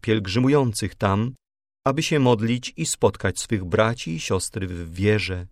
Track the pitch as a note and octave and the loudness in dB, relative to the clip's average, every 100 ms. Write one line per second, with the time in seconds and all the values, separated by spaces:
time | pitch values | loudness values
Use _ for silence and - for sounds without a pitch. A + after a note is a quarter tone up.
0 | - A2 F#2+ G#2 C3 D3 B2+ G2+ F#2+ - | 0 0 0 0 4 4 2 -2 -6 -2
1 | G2+ G2 A#2 C3 _ _ _ _ C3+ C#3 | 0 2 0 -6 _ _ _ _ -2 -2
2 | D#3+ D#3 B2+ A2+ A2+ B2 - - D#3 - | 0 4 4 4 2 -2 -4 -6 -6 2
3 | G#2+ - G2 F2+ - G#2+ F#2 G2+ A2 A#2+ | 0 2 -2 -4 -4 -4 0 2 2 0
4 | - E2 - F#2+ - - F#2+ F2 E2+ E2+ | -6 -6 -2 -2 -2 -6 -6 -8 -10 -2
5 | G#2 G#2+ F#2 F#2 F2 | 2 2 0 -6 -10